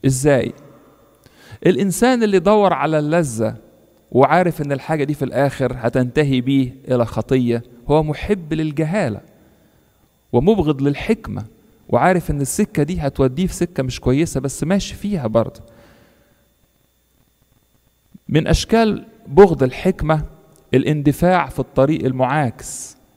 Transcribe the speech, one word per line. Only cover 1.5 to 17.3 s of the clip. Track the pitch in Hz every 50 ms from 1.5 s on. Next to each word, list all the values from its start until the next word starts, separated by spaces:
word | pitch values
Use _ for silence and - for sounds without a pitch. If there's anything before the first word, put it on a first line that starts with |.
| - - -
الإنسان | 165 190 - 202 196 170 - 233 247 262 240 226
اللي | 208 196
يدور | 185 165 202 214 214 202 185 170
على | 135 135 156 156 151
اللذة | 151 147 156 175 165 139 113 110 110 110 117 110 - _ _ _ _ _ _ _ _ _
وعارف | - 120 135 - 151 175 180 175 156 -
إن | - 143
الحاجة | 143 135 - - 160 156 135
دي | 143 151
في | - 139
الآخر | 127 - 123 139 139 - - 135 123 127 127
هتنتهي | 123 120 - 131 127 123 - 151 151 143 135 127
بيه | 120 135 139 135 131 123 127 - -
إلى | - 127 120 117
خطية، | 110 - 113 107 - 135 131 123 117 117 117 117 - - - -
هو | - 143 156 156
محب | 151 147 - - - 208 190 165 151 160
للجهالة | 156 160 156 143 147 160 151 180 214 180 120 104 98 - - _ _ _ _ _ _ _ _ _ _ _ _ _ _ _ _ _ _ _ _ -
ومبغض | 120 135 190 226 202 151 147 147 131
للحكمة، | 135 143 139 - - - 220 - - - 101 98 104 - _ _ _ _ _ _ _ -
وعارف | - 120 135 180 185 180 - -
إن | 151 143
السكة | 139 131 - - 214 - - 156 147
دي | 147 185 170
هتوديه | 151 139 - - 135 131 127 143 185
في | 175 -
سكة | - 175 170 - - 131
مش | 127 120 -
كويسة، | - 131 127 143 165 160 - 139
بس | 127 139 - - 143
ماشي | 156 196 202 190 - -
فيها | - - 202 208 170 127
برضه. | 110 110 190 - - - - - - - - - - _ _ _ _ _ _ _ _ _ _ _ _ _ _ _ _ _ _ _ _ _ _ _ _ _ _ _ _